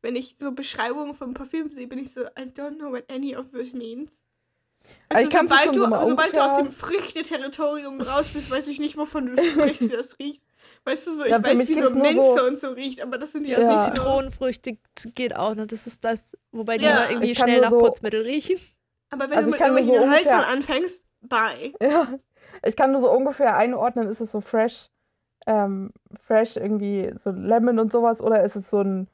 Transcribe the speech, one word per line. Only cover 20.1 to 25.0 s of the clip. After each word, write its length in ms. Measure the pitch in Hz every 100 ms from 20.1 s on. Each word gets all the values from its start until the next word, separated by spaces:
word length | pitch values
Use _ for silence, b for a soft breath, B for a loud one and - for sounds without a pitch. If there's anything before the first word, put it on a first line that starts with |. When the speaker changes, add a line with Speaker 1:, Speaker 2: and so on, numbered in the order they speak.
| 294 311
Speaker 2:
ungefähr 80 | 240
Speaker 1:
Hölzern 200 | - 262
anfängst, 440 | 285 269 359 - _ _
bye. 520 | 247 233 220 123 269 -
Speaker 2:
Ja. 320 | 254 311 262 269 _ B B B
Ich 120 | - 220
kann 160 | 269
nur 100 | 269
so 100 | 247
ungefähr 460 | - 269 269 262 202
einordnen, 500 | 233 254 240 240 214
ist 140 | 220
es 100 | 220
so 80 | 214
fresh, 520 | 202 226 226 - - _